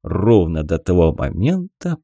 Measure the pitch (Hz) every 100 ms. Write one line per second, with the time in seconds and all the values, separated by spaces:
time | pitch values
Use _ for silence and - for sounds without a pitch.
0 | - 85 101 110 82 80 76 80 - 87
1 | 80 73 67 - 120 185 180 _ 175 160